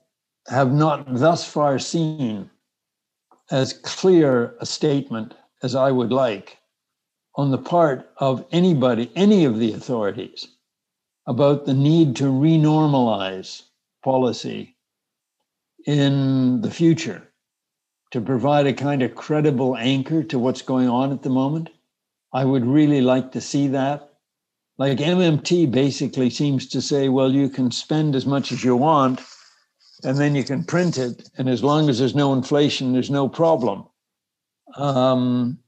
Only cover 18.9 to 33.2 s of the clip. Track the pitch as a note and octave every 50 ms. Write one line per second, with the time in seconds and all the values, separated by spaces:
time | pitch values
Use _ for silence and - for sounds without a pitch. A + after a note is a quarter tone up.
18.9 | C#3+ C#3 B2+ A2+ - - - - D3+ D3+ D3+ D#3 C#3+ A#2+ C3+ B2+ C3 A2+ A2+ B2+
19.9 | C#3 C3+ C3 - D#3+ E3 C#3+ - C#3+ B2+ A#2 C3 B2+ - - - C3 B2+ B2+ B2
20.9 | A#2+ B2 C3+ C#3 C#3 - - C#3 B2+ C3 C3 C#3 D#3 E3 E3 - - _ _ _
21.9 | _ _ _ _ _ _ _ _ - B2+ C3+ C3 C#3 C3 A#2 B2 C3+ D3+ D3+ D3
22.9 | D3 C3+ B2 B2+ B2+ C3 B2+ - - B2 - - - C#3+ C#3+ C#3 C3 C#3 C3 C#3
23.9 | D3 C#3+ - - _ _ _ _ _ _ _ _ _ _ _ _ _ - C3 C#3
24.9 | C3+ A#2 D3 E3 F3 F#3 F3+ E3 D3+ C3+ - - F3 F3 E3 C#3 G#2+ C3 C#3 C#3
25.9 | C3 - D3 A#2 - C3+ B2+ A#2+ - - D3+ C#3+ C3+ B2+ B2+ - - C3 A#2+ -
26.9 | D3 C#3+ C#3 C3+ B2+ C3+ C3 C3 C3 C#3 C#3 C3+ - - B2+ A#2+ A#2 - - -
27.9 | D#3+ D#3 D#3 D3+ C#3 C3 - C3+ C#3 C#3 - - B2 A2+ G#2+ B2+ B2 A#2+ C#3 D#3
28.9 | D#3+ D3 C3+ C3 C3 B2+ - - - - _ _ _ _ _ _ _ _ _ _
29.9 | _ - - C3 C3+ C#3+ D3 D3 C#3+ C#3 A2+ - C#3 G#2 E2+ - D#3+ F3 F3+ E3+
30.9 | - B2+ B2+ A#2+ A#2+ - - - _ - B2+ C3 B2+ A2 A2 C#3+ D3 D#3 D#3 D3
31.9 | B2 G#2+ C3+ B2 - D3 C#3+ C#3 C3+ B2+ A#2+ - D3 D3 D3+ C#3 - - C3+ B2+
32.9 | B2+ B2+ B2 - C#3+ C#3